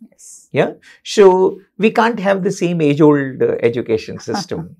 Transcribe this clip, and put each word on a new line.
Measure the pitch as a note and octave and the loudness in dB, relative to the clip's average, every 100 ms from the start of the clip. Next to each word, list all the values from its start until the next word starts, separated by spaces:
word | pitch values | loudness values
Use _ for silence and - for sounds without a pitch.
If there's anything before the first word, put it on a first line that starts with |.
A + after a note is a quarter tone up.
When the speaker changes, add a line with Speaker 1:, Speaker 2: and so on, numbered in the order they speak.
| A3+ | -20
Speaker 1:
Yes. | _ - - _ | _ -20 -20 _
Speaker 2:
Yeah? | B2+ E3+ - _ - | -2 -2 -4 _ -20
So, | - - G3 F#3 F#3+ F#3+ _ _ | -10 4 6 6 0 -2 _ _
we | G#3 | -2
can't | A3 G#3+ - | 2 0 0
have | F#3+ G3 | -2 -2
the | F#3+ | -2
same | F#3 F3 F3 | -4 -4 0
age-old, | D3+ D3 D3+ D3 C3+ B2 | 0 4 4 4 -2 -2
uh, | A#2 - | -2 0
education | A#2 A#2+ A2+ A2 - - | -2 -2 -4 -4 -4 -14
Speaker 1:
<laughs> | - | -8
Speaker 2:
system. | G#2 - - E2 - | -8 -8 -10 -12 -16